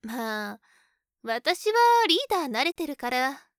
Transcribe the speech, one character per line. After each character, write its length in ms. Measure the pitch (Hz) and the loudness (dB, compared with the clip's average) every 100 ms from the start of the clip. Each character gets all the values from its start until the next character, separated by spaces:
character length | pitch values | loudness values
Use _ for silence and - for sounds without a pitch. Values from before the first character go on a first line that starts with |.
ま 520 | 220 240 226 214 208 | -10 -8 -6 -6 -8
あ、 60 | 208 _ _ _ _ _ _ | -12 _ _ _ _ _ _
私 480 | - 220 294 349 427 | -6 -4 -2 -2 0
は 60 | 440 480 480 453 | 4 6 6 4
リ 80 | 339 | 2
ー 20 | 539 | 2
ダ 180 | 381 294 | -2 -2
ー 40 | |
慣 120 | 220 | -2
れ 100 | 277 | -2
て 120 | - 320 | -2 -8
る 100 | 285 | -6
か 160 | 240 | -4
ら 300 | 254 262 277 _ | -2 -2 -6 _